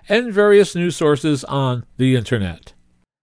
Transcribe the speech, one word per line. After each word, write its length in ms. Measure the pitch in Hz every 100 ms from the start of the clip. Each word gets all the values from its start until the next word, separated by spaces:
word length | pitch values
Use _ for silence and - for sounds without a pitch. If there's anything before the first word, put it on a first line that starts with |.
| -
and 240 | 214 247
various 440 | 196 208 202 196
news 200 | 175 175
sources 480 | - 156 143 156 143
on 420 | - 139 131 123 - -
the 180 | 131
Internet. 600 | 127 107 117 92 80 - - _ _ _ _